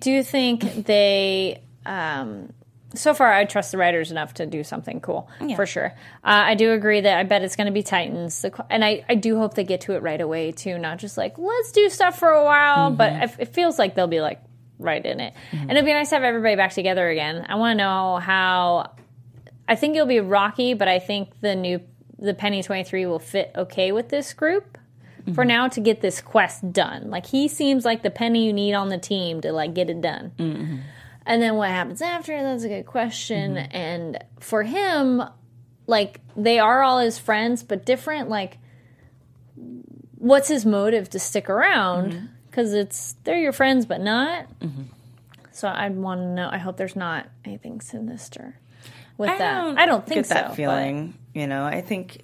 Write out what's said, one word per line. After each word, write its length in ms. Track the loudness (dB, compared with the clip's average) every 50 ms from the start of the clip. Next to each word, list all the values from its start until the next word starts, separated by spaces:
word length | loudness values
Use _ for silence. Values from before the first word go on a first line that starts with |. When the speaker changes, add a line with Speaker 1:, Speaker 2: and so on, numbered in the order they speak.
Speaker 1:
do 220 | 0 0 2 2 0
think 640 | 0 0 0 2 2 0 0 -2 -4 -4 -4 0
they, 760 | 2 4 4 6 4 4 2 2 0 0 0 -2 -2 -4 -8 -12 -20 -20 _ -10
um, 680 | -8 -6 -4 -4 -4 -4 -4 -6 -8 -10 -12 -14 -16 -20 -20 _ _ _ _ _ -14 -12
so 180 | 0 2 2 6
far 180 | 6 6 6
I 140 | 8 6 4
trust 260 | 2 0 -2 -4 -2
the 60 | 0 2
writers 320 | 2 4 4 2 -2 -2
enough 220 | -4 -6 -6 -6 -8
to 120 | -8 -8
do 180 | -6 -6 -8 -8
something 340 | -8 -10 -10 -10 -10 -12 -10
cool, 280 | -6 -6 -6 -6 -8 -10 -12 -10 -8
Speaker 2:
Yeah. 120 | -4 -2
Speaker 1:
for 100 | -2 -2
sure. 260 | -2 -2 -2 -4 -4 -6 -10 -16 -20 -20 -4 2
Uh, 180 | 4 6 6 6
I 80 | 6 4
do 180 | 4 4 4 4
agree 300 | 4 2 2 2 4 4
that 160 | 4 4 4
I 40 | 2
bet 200 | 2 2 2 2
it's 120 | 0 -2
gonna 160 | -2 -2 0
be 120 | 0 -2 0
Titans. 580 | 0 0 0 0 -2 -4 -6 -6 -6 -6 -6
The 100 | -6 -8
qu-, 140 | -8 -8 -6 -2
and 120 | 0 2 4
I, 220 | 2 2 0 0 0
I 40 | 0
do 220 | 2 2 2 2
hope 180 | 2 0 0 0
they 80 | -2 -2
get 180 | -2 -2 -4 -2
to 100 | -4 -4
it 100 | -2 -2
right 180 | -2 -4 -2
away, 320 | -2 -2 -2 -2 -4 -4 -6
too, 260 | -6 -8 -6 -6 -6
not 180 | -6 -6 -8 -8
just 200 | -12 -10 -6 -4
like, 180 | -4 -4 -4 -6
"Let's 320 | -4 -2 -2 -2 -2 2
do 200 | 4 4 4 4
stuff 280 | 4 2 2 2 2 4
for 120 | 4 6
a 120 | 6 6 6
while," 460 | 6 6 6 6 6 6 4 4 4
but 220 | 4 4 4 2 2
Speaker 2:
Mm-hmm. 100 | 0 -2
Speaker 1:
it, 120 | -4 -4 -6
it 80 | -10 -4
feels 300 | 0 0 2 2 2 2
like 160 | 0 0 2
they'll 120 | 0 0
be, 160 | 0 0 0 0
like, 180 | -2 -4 -8 -12 -20 -20 -20 -20 -20 _ -6
right 260 | -4 -2 -2 -2 -2
in 160 | -4 -6 -6
it. 140 | -8 -10 -12 -16 -14 -10 -8
Speaker 2:
Mm-hmm. 100 | -8 -4 0
Speaker 1:
And 40 | 0
it'd 120 | 2 2
be 80 | 4 2
nice 160 | 2 0 0
to 60 | 0
have 80 | 2 2
everybody 320 | 0 0 2 2 2 4
back 160 | 4 2 0 0
together 360 | -2 -2 0 0 2 2 0
again. 340 | 0 0 -2 -4 -4 -6 -6 -4
I 80 | -2
wanna 180 | 0 0 2 2
know 420 | 2 2 2 0 0 0 0 -2
how, 760 | -2 0 0 0 2 2 2 2 2 2 2 2 2 0 -4 -10 -20 -20 _ _ -20 -20 -20 -20 -20 -20 -20 -20 -8 -2 0
I 80 | 0
think 180 | 2 2 0 2
it'll 120 | 2 2 4
be 120 | 4 2
rocky, 520 | 2 4 2 2 2 2 0 0 0 0 0
but 160 | 2 2 2
I 100 | 2 2
think 420 | 0 -2 -4 -4 -6 -8 -8 -4 -2
the 120 | -2 -2
new, 260 | -2 -2 -2 -4 -4 -6 -10 -20 _ _ -20 -16 -6
the 140 | -4 -4 -4
Penny 300 | -2 -2 -2 -2 -2 -4
twenty-three 420 | -4 -4 -6 -4 -4 -4 -4 -2
will 140 | -2 -4 -4
fit 320 | -6 -4 -2 -2 -2 -2 -4
okay 380 | -6 -6 -4 -2 0 0 0 0
with 160 | -2 -2 -2
this 240 | -4 -4 -4 -6 -4
group 460 | -2 0 2 2 0 -2 -4 -12 -20 -20 _ _ -20 -20 -20 -20 -12 -8 -4 0
for 80 | 2 2
Speaker 2:
Mm-hmm. 60 | 4
Speaker 1:
now 200 | 4 2 2 0
to 120 | -2 0
get 200 | 2 2 2 2
this 220 | 0 -2 -4 -4 -8
quest 500 | 2 4 4 4 4 0 -6 -8 -2 0
done. 380 | 0 0 0 -2 -8 -10 -8
Like, 160 | -8 -8 -6
he 220 | -2 0 0 0 0
seems 360 | 0 0 0 2 2 2 2
like 180 | 0 0 0 -2
the 80 | -4
Penny 360 | -2 -2 0 2 2 2 2
you 80 | 2 0
need 180 | 0 0 0 0
on 160 | 0 -2 -2
the 100 | -4 -6
team 440 | -4 -4 -4 -4 -2 -4 -6 -4 -4
to, 100 | -4 -2
like, 220 | -2 -4 -2 -2
get 160 | -2 -2 -2
it 100 | -2 -2
done. 320 | -4 -4 -4 -6 -10 -12 -8 -6
Speaker 2:
Mm-hmm. 380 | -4 -4 -4 -4 -6 -8 -8 -8 -10 -14 -18 -20 -20 -20 -20 -12 -4
Speaker 1:
And 160 | 0 0 2 2
then 140 | 2 2
what 120 | 0 0 0
happens 320 | 0 -2 -4 -4 -6 -6
after? 420 | -6 -6 -6 -6 -6 -6 -6 -4 -4
That's 220 | -4 -4 -4 -6
a 40 | -6
good 180 | -6 -8 -10
question. 720 | -6 -4 -4 -2 -2 -4 -8 -6 -4 -4 -4 -2 -2 -4
Speaker 2:
Mm-hmm. 200 | -6 -6 -8 -8
Speaker 1:
And 480 | -8 -6 -6 -6 -6 -6 -8 -10 -10 -12 -16 -20 -20
for 220 | -8 -2 -2 -2 0
him, 600 | -2 -2 -2 -2 0 0 2 2 2 2 0 -2 -4 -10 -18 -20 _ _ -20 -20 _ _ _ _
like, 360 | 0 2 2 2 0 -4 -12 -20 -12 -8
they 240 | 0 2 4 4 6
are 240 | 6 6 6 6 6
all 180 | 4 4 4
his 180 | 2 2 0 -2
friends, 440 | -2 0 0 2 2 0 -2 -2 -2
but 220 | -4 -6 -2 0
different. 460 | 0 0 0 0 -4 -6 -6 -4 -4
Like, 260 | -4 -4 -6 -6 -10 -16 -20 -20 -20 -20 _ _ _ _ -20 -20 _ _ _ _ _ _ _ _ _ -20 -20 -18 -18 -18 -20 -20 -20 -20 -20 -20 -12
what's 320 | -4 4 6 6 6 6 4
his 160 | 0 2 2
motive 440 | 2 2 4 2 2 2 0 -2 -4
to 80 | -6 -8
stick 300 | -6 -4 -4 -4 -2 0
around? 640 | 0 2 2 4 4 2 2 2 0 0 -2 -2 -4
Speaker 2:
Mm-hmm. 140 | -6 -10 -14 -16 -20 -20 _
Speaker 1:
'Cause 220 | -2 -2 0 0 0
it's, 420 | 0 0 -2 -6 -10 -12 -12 -14 -10 -6
they're 140 | -2 0 0
your 140 | 0 0 2
friends, 340 | 2 2 4 4 2 2
but 140 | 0 -2 -4
not. 460 | -2 0 0 0 0 -2 -4 -6 -10 -14 -14 -12
Speaker 2:
Mm-hmm. 220 | -10 -10 -8 -10 -12 -14 -16 -20 -20 -20 -20 _ _ -20 -20 -20 -20 -20 -12
Speaker 1:
So 160 | -8 -6 -4
I'd 280 | -4 -4 -4 -4 -4
wanna 380 | -4 -4 -4 -4 -4 -4 -4 -4
know. 140 | -4 -4 -4
I 80 | -6 -6
hope 180 | -6 -8 -6
there's 200 | -6 -8 -6 -6
not 300 | -6 -6 -4 -4 -6 -8 -10 -16 -18 -16
anything 360 | -16 -16 -14 -14 -16 -16 -14
sinister 800 | -14 -14 -12 -10 -10 -10 -10 -12 -16 -18 -18 -18 -18 -18 -20 -20 _ _ -20 -20 -20 -20 -20 -20 -20 -18 -8
with 140 | -4 -2 -2
Speaker 2:
I 80 | 0 0
Speaker 1:
that. 220 | 0 0 0 -2
Speaker 2:
don't 180 | -2 -2 2 4
Speaker 1:
I 80 | 4
don't 200 | 4 4 2 -2
think 200 | -2 -2 -2 -2
Speaker 2:
get 80 | 0 0
that 140 | -2 -2 -2
Speaker 1:
so, 40 | -4
Speaker 2:
feeling, 600 | -4 -2 0 0 0 -2 -2 -4 -6 -8 -10 -12 -16 -20 -12 -8
Speaker 1:
but 80 | -8
Speaker 2:
you 60 | -6
know, 180 | -4 -4 -4 -4
I 180 | -4 -4 -6 -6
think 400 | -6 -6 -6 -6 -10 -16 -20